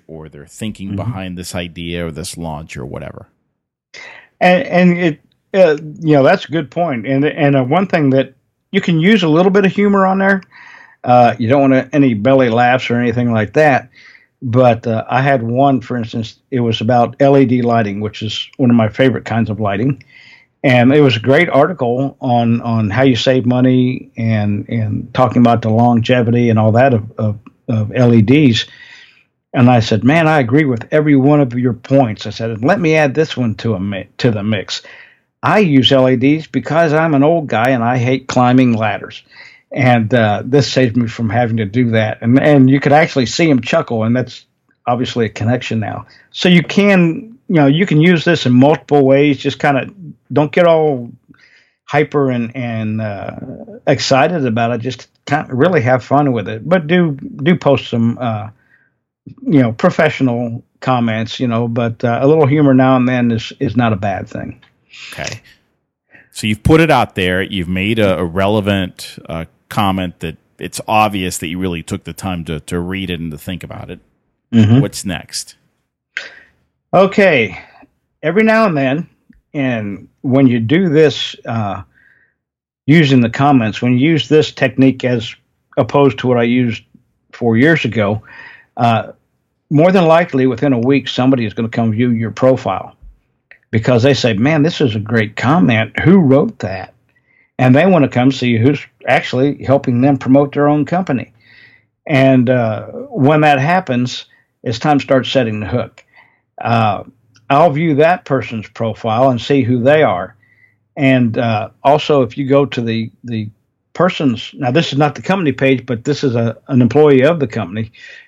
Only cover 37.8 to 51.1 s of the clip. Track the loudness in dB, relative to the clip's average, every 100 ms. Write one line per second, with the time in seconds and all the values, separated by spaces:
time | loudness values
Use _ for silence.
37.8 | 0 0 0 -2 -2 0 4 4 2 0
38.8 | -2 -6 -12 -18 _ -20 -20 _ _ -2
39.8 | 2 2 2 0 0 -2 0 0 2 0
40.8 | 0 0 -4 -4 -4 -2 -2 -2 -2 -2
41.8 | 0 0 -2 -2 0 2 4 4 6 4
42.8 | 4 2 2 0 -2 0 2 0 0 -4
43.8 | -2 -4 -2 -2 -4 -12 _ _ _ _
44.8 | -4 -4 -4 -4 -4 -4 -4 -4 -4 -6
45.8 | -6 -10 -16 _ _ -4 2 2 2 0
46.8 | 2 4 2 -2 -10 -14 -2 2 2 2
47.8 | 2 2 4 2 2 0 2 4 4 2
48.8 | 0 2 4 4 2 0 -4 -2 -2 -2
49.8 | -4 -12 -20 -20 -6 -2 0 2 2 4
50.8 | 0 -2 -8